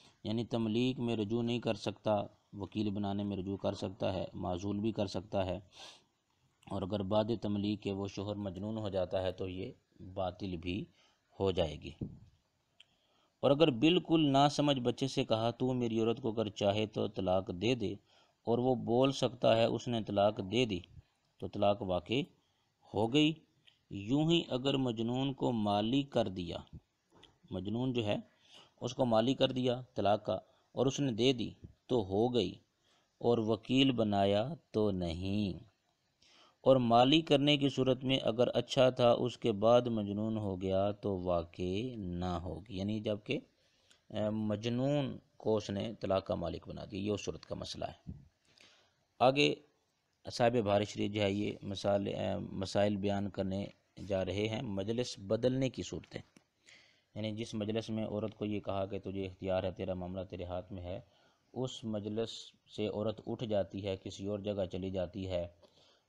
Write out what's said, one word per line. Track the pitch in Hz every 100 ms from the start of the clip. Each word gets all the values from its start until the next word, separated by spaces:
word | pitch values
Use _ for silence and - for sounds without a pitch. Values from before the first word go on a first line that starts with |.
| - _
یعنی | - 110
تملیک | 110 117 113 113 127 127
میں | 117 110
رجوع | 104 117
نہیں | 117 120
کر | 113
سکتا، | 104 - 104 - 104 - _ _
وکیل | 104 95 107 107
بنانے | 104 101 101
میں | 101 98
رجوع | 92 98
کر | 101
سکتا | 101 101 95 104
ہے، | 95 92
معزول | - 92 90 101 101
بھی | 110
کر | 104 98
سکتا | 95 85 98 92
ہے، | 90 - - - - _ _ _ _ _ _ -
اور | 98
اگر | 92 101
بعد | 95 107 110 113
تملیک | 110 101 101 101
کے | 101
وہ | 98 101
شوہر | 104 101
مجنون | 101 101 90 104 110
ہو | 107
جاتا | 92 90 95
ہے | 92
تو | 90 95
یہ | 92 113 - _ - 95
باطل | 95 92 92 101 87
بھی | 90 95 170 _ _ _ _ -
ہو | 98
جائے | 92 82 76
گی۔ | 69 - - - - _ _ _ _ _ - _ _ _ _ -
اور | 127
اگر | 143 156
بالکل | 117 151 180 - 160 147
نہ | 135 143
سمجھ | 139 147 139
بچے | 120 120 135
سے | 139
کہا، | 127 110 117
"تو | 117 127
میری | 127 120 110
عورت | 113 131
کو | 127
اگر | 110 104
چاہے | - 104 104 107
تو | - 107
طلاق | - 95 95 92
دے | 90 107
دے"، | 127 95 101 _ _ _ _
اور | - 123
وہ | 127
بول | 123 107 120 135
سکتا | 135 123 120 123 113
ہے، |
اس | 117 120 -
نے | 117
طلاق | 104 101 101 107 95
دے | 113
دی | 123 90 - - - _ _ -
تو | 98
طلاق | 104 101 101
واقع | 98 90 - 120 175 _ _ _ _ _ -
ہو | 101 113
گئی۔ | 139 151 160 _ _ _ _ -
یوں | 101 101 143 156
ہی | 170 -
اگر | 127 135 139
مجنون | 127 113 117 127 139
کو | 131 135
مالک | 117 104 101 107 139 139
کر | 123 104
دیا، | 92 87 - - - _ _ _ - - _ -
مجنون | 92 95 113 131
جو | 120
ہے | 104 156 - _ _ - - -
اس | 120
کو | 120
مالک | 127 113 117 131
کر | 131
دیا | 127 127 123 127
طلاق | - 98 104
کا | - 98 - _ _
اور | - 127
اس | 139
نے | 139
دے | 104 127
دی | 123 95 90 - - -
تو | 127
ہو | 95 98 123
گئی، | 120 90 - _ _ _ _ _ -
اور | 117 117
وکیل | 110 110 - 131 135
بنایا | 120 110 101 101 101 123 160 _
تو | 110 107
نہیں، | 92 87 85 95 101 101 82 - _ _ _ _ _ _ - - _
اور | - 131
مالک | 120 117 131 151 160
کرنے | 139 147 147
کی | 139
صورت | 131 131 127
میں | 143 135
اگر | - 113 120
اچھا | - - - 131
تھا | 123 120
اس | 117 123 -
کے | 120
بعد | 101 110 123
مجنون | 123 113 101 104 110 110
ہو | 104 92
گیا | 95 95 101
تو | 104 104 95
واقع | 90 87 85 - 92 95 127 117
نہ | 92 87
ہوگی، | 90 87 87 - 101 90
یعنی | 101 110
جبکہ، | 107 104 - 135 - _ _ _ _ _ -
آ، | 107 107
مجنون | 110 107 107 117 120 135 147 131 - _ -
کو | - 107
اس | 101
نے | 98 113 107
طلاق | 95 95 -
کا |
مالک | 92 82 85 -
بنا | 80 -
دیا، | 95
یہ | 101
اس | 101
صورت | - - -
کا |
مسئلہ | - - -
ہے۔ | - - - - - _ _ _ - _ _ _ _ -
آگے | 123 139 147 - _ _ _ _ _ _ -
صاحب | - 120 123
بہار | 101 101
شریف | 104 107 107
جو | 104
ہے | 101
یہ | 101 107 -
مسائل، | 101 98 101 101 101
آ، | 98 101 95
مسائل | 95 98 95 104 104 104
بیان | 101 101 101
کرنے | 95 95 95 101 - _ - 92
جا | 95
رہے | 90 95 110
ہیں، | 110
مجلس | 131 98 98 117 123 -
بدلنے | 101 113 127 131 131
کی | -
صورتیں، | 87 80 - - - - _ _ _ - _ _ _
یعنی | 107 107 107
جس | 113
مجلس | 110 104 113 110
میں | 110 104
عورت | 104 104
کو | -
یہ | 104 104
کہا | - 98 95
کہ | 98
"تجھے | 95 95 95
اختیار | 92 92 92
ہے، | 95
تیرا | 87 95
معاملہ | 92 90 95 92
تیرے | 95
ہاتھ | 90 90 90
میں | 95
ہے"، | 87 104 - _ _ _ _
اس | - 127 -
مجلس | 113 107 104 107 113 - - _ _ -
سے | 107
عورت | 104 110 104 -
اٹھ | 113
جاتی | 120 104 92 98 98
ہے، | 95
کسی | 101 95 98
اور | 104
جگہ | 98 101 92
چلی | 92 95
جاتی | 92 90 98 95
ہے، | 90 87 - _ _ _ _